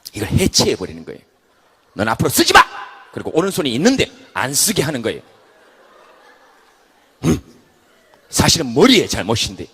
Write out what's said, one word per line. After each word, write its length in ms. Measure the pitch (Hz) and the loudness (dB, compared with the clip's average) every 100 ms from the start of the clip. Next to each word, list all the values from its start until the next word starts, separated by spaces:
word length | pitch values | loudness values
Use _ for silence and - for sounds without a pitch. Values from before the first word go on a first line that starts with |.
| - | -14
이걸 160 | - 101 | -10 -2
해체해버리는 760 | - 190 - 123 113 87 80 | 0 0 2 0 -2 -6 -12
거예요. 160 | - - _ _ _ _ _ _ _ | -16 -18 _ _ _ _ _ _ _
넌 140 | - 107 | -4 -2
앞으로 200 | 113 156 | 0 0
쓰지 240 | - 339 | 2 4
마! 120 | 392 - - - - - | 4 4 -2 -18 -20 -16
그리고 180 | - - | -12 -4
오른손이 380 | 156 190 185 147 | -2 -2 -2 -2
있는데 360 | 117 196 269 - - - | 2 2 2 -2 -6 -12
안 200 | 92 127 | -6 -4
쓰게 280 | 143 - 196 | -2 -2 0
하는 200 | 147 143 | -2 -2
거예요. 180 | 110 73 - _ _ _ _ _ _ _ - - - _ _ _ _ _ _ _ _ _ | -4 -6 -12 _ _ _ _ _ _ _ -20 -20 -20 _ _ _ _ _ _ _ _ _
음, 160 | 147 - - - _ _ _ _ _ _ _ | -2 -2 -4 -20 _ _ _ _ _ _ _
사실은 440 | - 151 160 139 | 0 2 2 0
머리의 340 | 117 226 240 110 | 4 6 4 2
잘못인데. 580 | - 92 117 - 95 87 | -4 -2 -2 -4 -8 -16